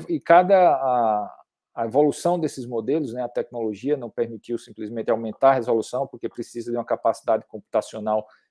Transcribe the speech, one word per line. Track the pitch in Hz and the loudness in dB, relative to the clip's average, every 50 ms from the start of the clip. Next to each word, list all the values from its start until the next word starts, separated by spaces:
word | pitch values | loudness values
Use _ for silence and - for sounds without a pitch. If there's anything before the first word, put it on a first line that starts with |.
| 147 - | 2 -4
e | 170 147 | -6 -6
cada, | - - 170 175 180 180 196 | 4 6 6 6 8 6 6
a, | 190 180 170 147 131 135 131 127 123 117 110 107 104 104 95 - - _ _ _ _ _ _ _ | 6 6 6 4 4 0 0 2 2 2 2 2 0 -2 -6 -10 -20 _ _ _ _ _ _ _
a | - 117 | -6 -6
evolução | 113 107 139 151 147 139 - - 170 180 180 | 0 2 4 4 4 2 0 0 0 0 0
desses | 156 143 - - 123 | -2 -4 -6 -6 -10
modelos, | 123 123 117 110 113 143 165 151 123 113 | -6 -6 -4 -2 -2 -2 -2 -2 -4 -6
né, | 123 127 | -6 -6
a | 120 | -4
tecnologia | - 123 120 - - 120 117 110 107 95 117 135 147 139 | -4 -4 -6 -4 -6 -6 -4 -4 -4 -4 -2 -2 -2 -2
não | 127 113 | -4 -10
permitiu | - - 120 117 117 107 - - 120 117 | -4 -4 -4 -4 -6 -14 -8 -8 -8 -8
simplesmente | - - 110 - 110 107 117 117 110 117 | -8 -10 -14 -12 -12 -8 -8 -6 -2 -2
aumentar | 113 113 113 110 107 - - 135 | -2 -2 -2 -8 -4 4 4 4
a | 135 | 4
resolução, | 131 117 120 117 113 107 - - 127 135 - | 4 2 0 0 0 0 -2 -4 -6 -6 -6
porque | - 120 - - | -8 -10 -10 -10
precisa | - - 120 - - 120 113 117 | -8 -8 -12 -10 -10 -10 -8 -6
de | 120 120 | -6 -6
uma | 113 | -2
capacidade | - 123 - - 117 110 - - 120 110 107 - _ | -4 -4 0 0 -2 -2 0 -2 -2 -2 -2 -2 _
computacional | - 107 - _ - 110 107 - - 113 104 107 107 110 107 - _ _ _ _ | -16 -18 -16 _ -2 -2 -2 -2 -10 -8 -4 -2 -2 -2 -2 -6 _ _ _ _